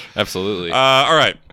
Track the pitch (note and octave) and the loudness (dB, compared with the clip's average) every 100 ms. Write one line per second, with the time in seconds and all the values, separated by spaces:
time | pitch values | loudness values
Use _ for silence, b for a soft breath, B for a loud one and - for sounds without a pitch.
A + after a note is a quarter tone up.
0 | - - G2+ F#2+ G2 G2 F2 B2+ C3 C3 | -6 -6 -6 -4 -6 -4 -4 0 2 2
1 | C#3 D#3 A#2+ - - | 2 2 2 -2 -12